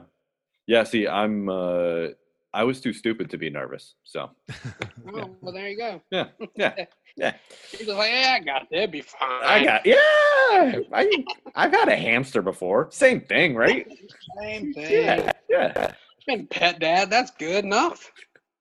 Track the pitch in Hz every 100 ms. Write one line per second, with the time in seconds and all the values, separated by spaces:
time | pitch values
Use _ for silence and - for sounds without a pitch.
0 | - _ _ _ _ _ - 113 110 117
1 | 95 95 107 104 98 92 90 87 87 85
2 | 80 - _ _ _ 101 120 127 120 -
3 | 113 113 87 80 78 71 65 - - _
4 | _ 76 67 _ - - 123 - - -
5 | 117 214 185 190 180 185 202 202 233 175
6 | _ 185 131 - 220 208 170 - - _
7 | _ - - - _ - - - 214 202
8 | 214 254 262 240 151 135 135 165 208 147
9 | - - 131 127 135 214 277 107 196 359
10 | 605 605 587 554 523 392 277 - - -
11 | 403 359 - - - - 208 415 - -
12 | 107 120 139 110 92 - 90 107 156 -
13 | 262 214 - 120 170 113 139 262 - -
14 | 202 - - - 214 427 294 294 - 440
15 | 453 - - - - 453 - - - -
16 | _ _ - 226 - - 175 170 160 180
17 | 196 226 247 - 156 196 202 214 339 -
18 | - - - _ _ _